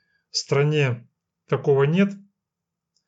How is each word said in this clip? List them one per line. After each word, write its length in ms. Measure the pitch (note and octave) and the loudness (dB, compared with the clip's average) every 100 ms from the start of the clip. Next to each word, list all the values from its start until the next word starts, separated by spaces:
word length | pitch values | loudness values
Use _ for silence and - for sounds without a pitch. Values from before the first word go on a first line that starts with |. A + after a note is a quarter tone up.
| _ _ _ | _ _ _
стране 800 | - - C#3 D3 D3+ C3+ A#2+ - _ _ _ - | -10 -2 0 0 0 0 -4 -10 _ _ _ -6
такого 360 | C3+ D#3 C3+ C#3+ | -2 0 2 2
нет. 280 | F3 G3+ - - _ _ _ _ _ _ _ | 2 0 -2 -18 _ _ _ _ _ _ _